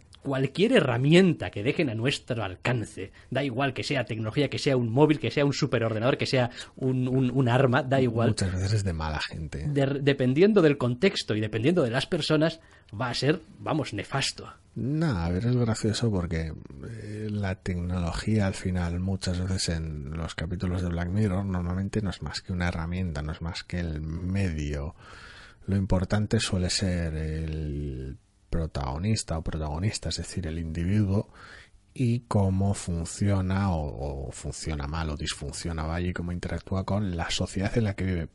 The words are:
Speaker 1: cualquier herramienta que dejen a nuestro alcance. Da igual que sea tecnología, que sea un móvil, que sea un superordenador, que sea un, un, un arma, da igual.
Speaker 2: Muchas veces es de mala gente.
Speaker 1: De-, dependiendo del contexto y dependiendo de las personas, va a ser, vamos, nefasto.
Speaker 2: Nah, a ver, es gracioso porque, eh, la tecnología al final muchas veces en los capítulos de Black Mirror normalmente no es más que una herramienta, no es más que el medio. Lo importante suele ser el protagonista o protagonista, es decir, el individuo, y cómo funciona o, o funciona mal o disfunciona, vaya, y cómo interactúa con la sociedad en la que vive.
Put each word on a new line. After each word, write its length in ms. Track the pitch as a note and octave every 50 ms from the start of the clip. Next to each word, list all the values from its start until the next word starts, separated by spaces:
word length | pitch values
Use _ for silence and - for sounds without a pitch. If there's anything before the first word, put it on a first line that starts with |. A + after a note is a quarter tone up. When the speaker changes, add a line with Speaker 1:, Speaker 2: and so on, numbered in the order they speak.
| - - - -
Speaker 1:
cualquier 500 | - C#3 C3+ C3+ C3+ C3+ - D#3+ F#3+ A#3+
herramienta 800 | C4 G#3 D3 B2+ A#2 A#2+ C3+ D3 E3 F3+ G3 F3 D3 - F#2 F#2
que 120 | - G2+
dejen 280 | G#2 C3+ - - D#3+ B2
a 40 | G#2+
nuestro 480 | A2 A#2 C#3+ - - - - B2 A2+
alcance. 680 | G2+ F#2 F2+ - - B2+ B2+ A#2 G2+ - - - F#2+ - - - - -
Da 140 | B2 C3 C#3+
igual 300 | C#3 A2 B2 C#3 C3+ -
que 80 | - G2+
sea 220 | - C#3+ C3 A2+
tecnología, 420 | - A#2 A2 A2 A2 G#2 C#3+ C#3 C3
que 100 | A2+ G#2+
sea 200 | - C#3+ C3+ B2+
un 100 | A#2+ A2+
móvil, 300 | A2+ C#3 D#3 D#3 D3+ C#3
que 100 | - A2
sea 140 | - D3+ C#3+
un 80 | C#3+
superordenador, 640 | C3+ - D#3 B2 - A#2 A2+ A2+ A2 G#2 A2+ C3+ C#3+
que 80 | - -
sea 240 | - C#3 B2+ B2 A#2+ - - - - -
un, 300 | - C3+ C3 C3 B2+ B2+
un, 240 | B2+ B2+ C3+ C3 B2
un 180 | B2 C3+ C3 A#2
arma, 320 | A#2+ C3 C3+ B2 A#2+ D3
da 180 | - B2+ C3+ C3+
igual. 280 | C3 A#2+ G#2+ A#2 A2+ A2
Speaker 2:
Muchas 220 | A2 - G2 F#2 F#2
veces 180 | F#2 F#2+ G2+
es 120 | A2 G#2 G2
de 100 | F#2 E2
mala 260 | D#2 D#2 D#2 D2+ D2
gente. 480 | - - - - D#2+ D2 - C#2 D2 D3
Speaker 1:
De-, 300 | C#3+ C#3 C#3 C#3 C#3+ C#3
dependiendo 640 | C#3+ C#3+ C#3 C#3 B2+ B2 C3+ D#3 F#3+ G#3+ A3 G3+
del 160 | D#3+ D3+ C#3 -
contexto 560 | C3 A#2+ B2 - G3 G3 G3 - - - G#2+
y 60 | G#2+
dependiendo 420 | A2+ A2 A2+ A2 A2 D3+ F3+ F3+
de 80 | C3+ A2+
las 160 | A2+ C3+ -
personas, 540 | - - D3 - - D#3 D3+ D#3 E3 D#3+ - - - - - - - G#2+ G2+
va 120 | - A#2+
a 40 | B2
ser, 280 | - C3 C#3 D#3 - - - - -
vamos, 340 | G#2 G#2+ C3+ D3+ A2+ -
nefasto. 580 | A2+ G2+ F2+ - - C3+ B2+ - - - - - - - - - -
Speaker 2:
Nah, 500 | A#2+ A2+ C3 D3+ D#3 E3+ D#3 A2 F2 E2
a 40 | E2+
ver, 140 | F2 F#2 A#2
es 80 | A#2+ B2+
gracioso 560 | B2 A#2+ A2+ A2 - - G#2+ G2+ - A#2+ A2+
porque, 420 | G2 F2+ E2+ E2+ D#2+ D#2+ D#2+ D#2 - - - - C2+ C2+ - -
eh, 380 | A2+ A2+ G#2+ G#2 G#2 G#2+ G#2+ G#2+
la 240 | G#2 G#2 G2+ F#2 F#2+
tecnología 920 | - - G2 F2+ F2 F2 F2+ F2+ F2+ E2+ E2 - - - G#2 A2 G#2+ G2 F#2+
al 60 | F#2
final 440 | - - F#2 F2+ F2+ F2 E2+ E2+ F2
muchas 400 | F#2 G2 F#2+ F#2 - F#2 F2+ F2+
veces 300 | F2+ F#2 F#2+ F2+ - -
en 420 | E2 D#2+ D#2+ D#2+ D2+ D2+ C2+ C2+ D#2+
los 180 | E2 D#2+ - -
capítulos 480 | - - - F2+ E2+ G2 F2+ F2+ F#2
de 60 | F2 F2
Black 220 | E2+ E2+ F2 F2
Mirror 340 | F#2+ G#2 A2 G2+ F2+ F#2+ G2
normalmente 580 | G2 F#2 F2+ F2 F2 F2+ F#2+ G2 F#2+ - G#2+
no 80 | G#2 F2+
es 120 | - -
más 180 | - - - -
que 120 | - -
una 160 | F#2 F2 F2 F2
herramienta, 540 | F2 E2+ D#2+ E2+ F2 F2+ F#2 F2 D2+ D2
no 80 | D2+ D#2
es 100 | D#2+ -
más 220 | E2 E2 - -
que 160 | - - F2+ F2
el 220 | F2 E2 D#2 D#2
medio. 960 | D#2 D#2 D#2+ E2+ F2+ F2+ F#2+ G2 G2 F2+ D#2 D2+ D2 D2 D2 C#2+ C#2+ - - - - - - - - - - - - - - - -
Lo 100 | - F#2+
importante 640 | G2 F#2+ - F#2+ F#2 F#2 - G#2 G#2 G#2 - A#2 A2
suele 300 | - - G#2 F2+ F2+ F2
ser 440 | - - G2+ F#2 F2+ F2 E2+ D#2+ D#2
el 1000 | D#2 D#2 D#2 D#2 D#2+ D#2+ D#2 D#2 D#2 D#2 D2+ C#2+ D2 D2 C#2+ B1+ B1+ C2 C#2+ F2 - _ _ _ _ _ -
protagonista 880 | - E2 D#2+ D2+ - C#2 C#2 C2 C#2 D#2+ F#2+ G#2+ A2 - - - E2+ D#2+
o 40 | D#2
protagonista, 640 | - E2 D#2 D#2 D2+ D2 E2 G2 A2 - - - F2
es 80 | -
decir, 300 | - E2+ - - F#2+ E2 D#2
el 100 | D#2 E2+
individuo, 680 | E2 D#2+ D#2 E2+ E2+ F#2 G#2 G#2+ G#2 F#2+ G2 G#2+ - - - - - - - - - _ _ - _ _
y 280 | - - C3 A#2 A#2 B2 -
cómo 480 | - - G#2 G2 F#2+ F#2+ F#2+ G2 G2+ G#2
funciona 960 | - - F#2 F2 E2 E2 - - - G#2 G2+ G2 F#2+ F#2 F#2 F#2+ G2 G2+ G2
o, 540 | F2 D#2 D2+ C#2+ G#1 A1+ C#2 C#2+ C#2 C2+ - -
o 40 |
funciona 560 | - - - D2 - - - D#2+ D#2 C#2+ C#2+ D2
mal 220 | D#2 E2 D#2+ D2+
o 60 | D2+
disfunciona, 680 | D#2+ D#2+ - - - D2 C#2 - - - F2 E2 D#2+ D#2
vaya, 240 | D#2 E2 F2 F2+ F2+
y 40 |
cómo 200 | F2 - F2 F2
interactúa 520 | F2 E2+ - - E2+ E2 - - F#2+ F#2+ F#2+
con 320 | - F#2+ G#2 G#2+ F#2 F2
la 140 | E2 E2+ -
sociedad 460 | - - F#2 - - - - A2 - B2
en 60 | A2
la 100 | G2+ G2
que 100 | - F#2+
vive. 240 | F#2 F#2 E2+ D#2+ -